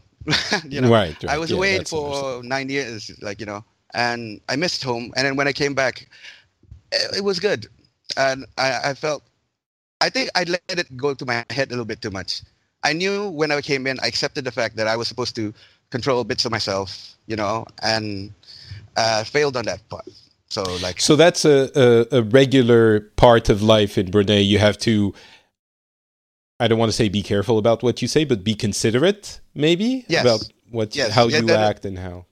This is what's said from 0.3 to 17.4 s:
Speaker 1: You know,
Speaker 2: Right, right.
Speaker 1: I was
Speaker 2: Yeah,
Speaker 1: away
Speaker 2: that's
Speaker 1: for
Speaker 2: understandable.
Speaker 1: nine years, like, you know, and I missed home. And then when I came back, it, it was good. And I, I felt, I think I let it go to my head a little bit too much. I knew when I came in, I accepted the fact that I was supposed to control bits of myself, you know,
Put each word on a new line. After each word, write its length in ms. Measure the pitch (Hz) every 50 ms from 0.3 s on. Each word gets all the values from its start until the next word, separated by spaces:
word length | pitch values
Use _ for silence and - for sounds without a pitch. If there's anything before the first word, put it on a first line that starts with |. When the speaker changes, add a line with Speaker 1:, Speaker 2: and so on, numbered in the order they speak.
| 151 - - - 214 196 160 135
Speaker 1:
You 120 | 139 143
know, 80 | 127 117
Speaker 2:
Right, 320 | 113 110 95 80 78 - -
right. 60 | - 143
Speaker 1:
I 40 |
was 120 | 156 165 160
Speaker 2:
Yeah, 80 | -
Speaker 1:
away 200 | 180 185 196 190
Speaker 2:
that's 120 | 185 160 -
Speaker 1:
for 160 | 165 156 147
Speaker 2:
understandable. 380 | 143 139 143 139 135 123 123 123
Speaker 1:
nine 260 | 120 135 135 135 135
years, 420 | 139 139 131 113 117 107 - - 78 -
like, 180 | - 104 101 107
you 40 | 110
know, 200 | 104 101 104 110 _ _ _ _ _ -
and 460 | - 120 120 120 120 117 110 104 - -
I 80 | - 127
missed 280 | 139 180 170 - - 135
home. 280 | 131 120 117 120 - -
And 80 | 131 135
then 80 | 139 135
when 120 | 139 139
I 40 | 143 131
came 200 | - 147 143 139
back, 340 | 139 135 123 - - - _ - - - - - - _ _ _ _ _ _ - - _ - -
it, 240 | - - - -
it 60 | 190 202
was 160 | 202 190 175
good. 280 | 190 202 160 113 107 - _ _ _ _ _ _ _ - -
And 300 | - 135 135 135 135 123 - -
I, 340 | - 131 135 123 117 - 143
I 20 | 135
felt, 300 | - 160 151 147 - _ _ _ _ _ _ _ _ _ _ _ _ _ _ _ -
I 80 | 160 175
think 200 | - 262 262 - -
I 80 | 185 180
let 160 | 170 180 175 _ - 185 175
it 160 | 170 _ 135
go 180 | 123 135 143 139
to 120 | - 143
my 180 | 127 117 117 117 -
head 180 | - 139 135
a 40 | -
little 140 | 120 123 117
bit 160 | 107 107 -
too 100 | - 107
much. 300 | 92 95 90 - - - - _ _ _ _ _ _ - -
I 100 | 143 156
knew 360 | 165 185 196 202 202 208 202
when 220 | 160 143 156 151
I 80 | 147 143
came 260 | - - 139 135 127
in, 120 | 135 131 -
I 60 | -
accepted 380 | 120 - - 151 139 - 151 131
the 60 | 127
fact 260 | 110 127 113 110 113
that 100 | 110 110
I 80 | 110 113
was 120 | 117 117 -
supposed 260 | 113 123 120 - -
to 180 | 117 110 104 - _ _ _ _ _ _ -
control 340 | - 120 - 139 127 123 113
bits 220 | 107 127 - -
of 60 | 120
myself, 640 | 113 107 - 107 95 98 98 95 - - - - - _ _
you 80 | - 110
know, 300 | 107